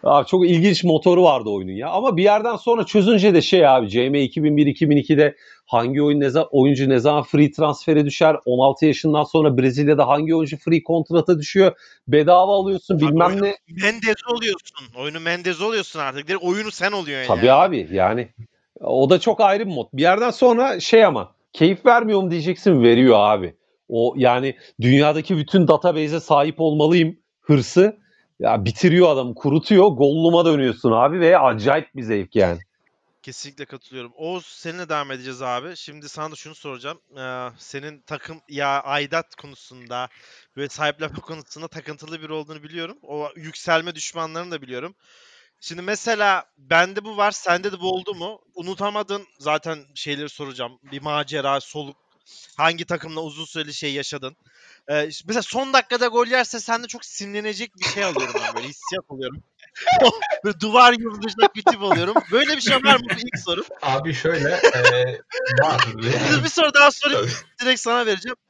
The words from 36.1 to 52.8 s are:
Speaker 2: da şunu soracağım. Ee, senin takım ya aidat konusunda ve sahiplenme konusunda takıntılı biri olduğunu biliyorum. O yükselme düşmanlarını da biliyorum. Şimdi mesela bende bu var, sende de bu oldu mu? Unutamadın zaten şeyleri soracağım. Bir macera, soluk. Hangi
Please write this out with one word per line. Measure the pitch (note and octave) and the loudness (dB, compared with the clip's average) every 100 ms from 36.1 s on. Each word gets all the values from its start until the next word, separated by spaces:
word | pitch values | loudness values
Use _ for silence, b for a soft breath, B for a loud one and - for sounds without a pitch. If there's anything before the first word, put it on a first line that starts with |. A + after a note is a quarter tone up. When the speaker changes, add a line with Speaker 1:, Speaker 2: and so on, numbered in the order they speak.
| - D#3 | -14 -14
Speaker 2:
da | D#3 | -14
şunu | D#3 | -20
soracağım. | D#3 D3+ B2+ C3+ C#3+ _ C#3 | -20 -16 -14 -14 -16 _ -16
Ee, | C3 B2+ B2 A2+ | -14 -12 -14 _
senin | - C#3 D3 D3 _ | -18 -16 -16 -20 _
takım | D3+ - D#3+ _ | -16 -16 -20 _
ya | C#3+ C#3+ C#3 | -8 -4 -4
aidat | C#3 D3 C#3+ E3 D#3+ | -4 -6 -4 -6 -8
konusunda | _ C#3+ C#3 - B2+ A#2+ B2 B2+ b b b b - | _ -20 -20 -20 -20 -14 -12 -12 b b b b -14
ve | C#3+ | -14
sahiplenme | - D3+ D3 D#3 B2 | -6 -6 -6 -12 -14
konusunda | - D#3+ C#3 - D#3+ | -16 -18 -18 -18 -16
takıntılı | D#3+ D3 D3 D#3 E3 | -16 -18 -20 -18 -18
biri | D#3 | -12
olduğunu | D#3 D3+ D#3 | -12 -12 -18
biliyorum. | D3 E3+ E3 C4 | -18 -14 -14 -16
O | - D3 D3 C#3 | -16 -12 -12 -14
yükselme | D#3 D3+ - E3 E3 | -18 -14 -2 -2 -2
düşmanlarını | D#3+ - E3 D#3+ D#3+ F3 | -12 -12 -10 -10 -10 -12
da | D#3+ | -12
biliyorum. | C3+ B2 D#3 G3 b b b b b _ | -12 -14 -14 _ b b b b b _
Şimdi | - E3+ | -18 -14
mesela | F3+ G#3 A#3 A3 G3+ F#3 - _ | -8 -8 -4 -2 0 0 -4 _
bende | C3+ E3 F3+ G3 | _ 0 0 -4
bu | G#3 G#3 | -12 -4
var, | G#3 | -2
sende | G3+ - F3 G3 | -2 -4 -2 -4
de | F#3+ | -8
bu | F#3 | -6
oldu | F#3 F#3 | -6 -8
mu? | F#3+ F3 G#3+ _ | -12 -12 -14 _
Unutamadın | - F3 F#3+ G3+ G#3 G3+ G3+ G3 _ | -16 -14 -8 -6 -6 -8 -10 -12 _
zaten | C#3+ D3+ E3 D#3 C#3 | -4 -4 -6 -12 -14
şeyleri | C#3 - C#3+ D3 | -16 -10 -10 -10
soracağım. | - C#3+ B2+ A#2+ B2+ C#3 | -14 -16 -12 -12 _ _
Bir | C#3 | -14
macera, | D3 D3+ C#3 D3+ C#3 C#3 | -6 -6 -6 -6 -4 -4
soluk. | - D3+ C#3+ C#3 _ _ _ b b - | -6 -14 -14 -18 _ _ _ b b -4
Hangi | D#3 E3+ | -2 -2